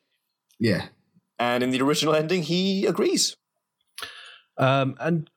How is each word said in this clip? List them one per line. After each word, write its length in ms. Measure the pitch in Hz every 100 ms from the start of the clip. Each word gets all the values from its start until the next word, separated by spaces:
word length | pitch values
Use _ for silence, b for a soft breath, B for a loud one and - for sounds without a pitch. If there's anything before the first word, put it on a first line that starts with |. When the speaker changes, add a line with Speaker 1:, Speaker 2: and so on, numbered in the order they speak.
| _ _ _ _ _ -
Speaker 1:
Yeah. 300 | 113 87 - - _ _ _ -
Speaker 2:
And 240 | 120 123
in 80 | 123
the 100 | 131
original 340 | 135 151 151 156
ending, 280 | 156 185
he 420 | 151 175 190 190 202
agrees. 500 | 170 339 359 - - _ _ _ _ _ - B B B B B -
Speaker 3:
Um, 380 | 135 135 135 -
and 300 | 147 170 151